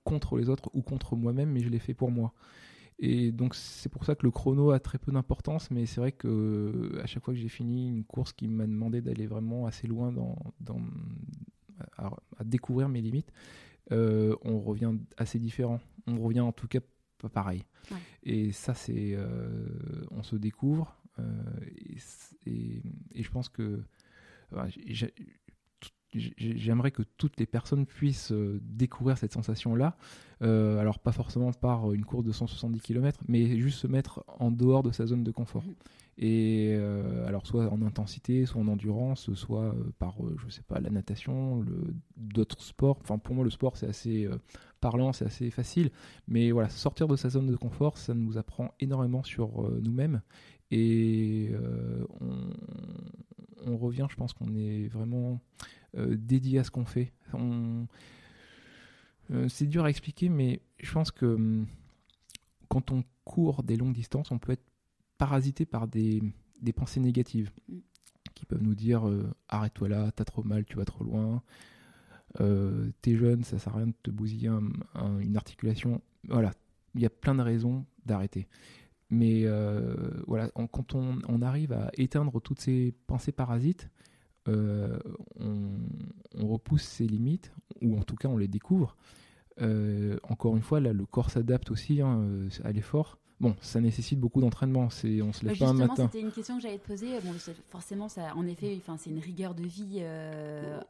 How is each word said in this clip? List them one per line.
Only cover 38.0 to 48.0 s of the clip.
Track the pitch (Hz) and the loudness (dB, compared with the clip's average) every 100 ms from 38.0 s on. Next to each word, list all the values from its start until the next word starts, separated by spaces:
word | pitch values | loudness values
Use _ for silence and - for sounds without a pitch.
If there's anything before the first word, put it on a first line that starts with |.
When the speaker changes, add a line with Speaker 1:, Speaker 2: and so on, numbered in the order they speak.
| 101 - - 127 123 | -4 -6 0 2 2
Speaker 1:
soit | 117 | 2
en | 107 | 0
endurance, | 101 107 107 127 131 - | 0 0 0 0 -2 -2
soit, | 95 - 110 110 117 | -4 -2 -2 0 -2
euh, | 117 - | -4 -4
par, | 90 92 165 | -6 -4 -6
euh, | 156 120 | -6 -8
je | |
sais | - | -12
pas, | - - | -6 -4
la | - | -2
natation, | 104 95 104 - 131 131 123 | -2 -2 -6 -4 -2 0 -2
le, | 107 87 - 165 - - | -2 -2 -4 -6 -10 -14
d'autres | 110 107 107 - | -4 0 0 -2
sports. | - - 135 139 | -12 2 4 2
Enfin, | - 107 | 0 -6
pour | - 127 | -2 0
moi, | |
le | 123 | 0
sport, | - 131 - | 2 -2 0
c'est | 117 | -6
assez, | 104 117 110 101 | -4 -2 0 0
euh, | 117 - - - - | -4 -8 -20 -20 -2
parlant, | 123 120 131 | 0 2 2
c'est | 131 - | 0 -4
assez | - 120 | -2 -4
facile. | 120 123 175 151 - - - - | -4 -2 2 2 0 -20 -16 0
Mais | 117 117 | 4 6
voilà, | 117 107 | 4 2
sortir | - 143 - 156 | 0 -2 0 2
de | 139 | 2
sa | 127 | 2
zone | 131 135 | 2 2
de | 120 | 0
confort, | 120 - 147 | -2 0 0
ça | - | 0